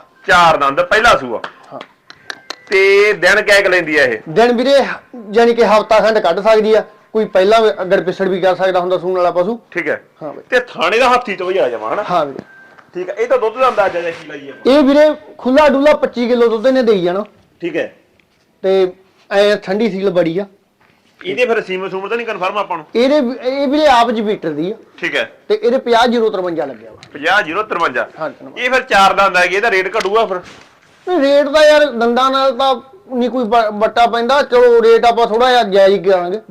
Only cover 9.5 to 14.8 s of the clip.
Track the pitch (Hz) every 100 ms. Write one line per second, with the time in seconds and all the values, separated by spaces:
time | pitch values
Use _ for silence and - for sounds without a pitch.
9.5 | 233 _ 175 147 107 _ - 156 - -
10.5 | 254 247 - 170 220 254 247 240 180 180
11.5 | 190 131 113 107 165 208 175 147 131 -
12.5 | - - - _ 175 180 208 240 254 226
13.5 | 247 254 214 190 175 170 165 147 147 139
14.5 | - 247 285